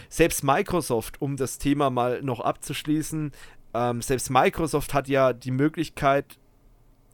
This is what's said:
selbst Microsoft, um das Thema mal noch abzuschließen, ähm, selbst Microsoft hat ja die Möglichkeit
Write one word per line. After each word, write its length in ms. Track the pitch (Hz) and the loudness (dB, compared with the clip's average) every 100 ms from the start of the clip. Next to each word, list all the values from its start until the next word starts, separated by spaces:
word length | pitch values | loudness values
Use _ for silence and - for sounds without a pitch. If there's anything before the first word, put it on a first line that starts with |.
| - | -6
selbst 340 | - 165 - | 2 4 4
Microsoft, 800 | 143 151 208 175 - 117 - - | 2 2 2 -2 0 -2 -2 -6
um 160 | 139 135 | -6 -2
das 200 | 131 - | -4 -2
Thema 320 | 139 143 139 | 0 2 2
mal 340 | 123 123 120 | 2 0 0
noch 180 | 135 117 | -4 -2
abzuschließen, 880 | - - - 139 - 156 147 156 147 - - - - | -2 -4 -8 -6 -2 -2 -2 -6 -6 -8 -20 -20 -8
ähm, 280 | 113 123 120 | -2 -2 -2
selbst 280 | - 127 - | -2 -2 2
Microsoft 640 | 131 190 - 160 147 131 | 2 2 0 -2 -2 -2
hat 140 | 143 135 | -2 0
ja 240 | 135 131 | 2 2
die 200 | 120 127 | 0 -4
Möglichkeit 720 | 131 151 160 151 - 143 143 - - _ _ _ _ _ _ _ | 0 0 0 -6 -2 2 2 -2 -14 _ _ _ _ _ _ _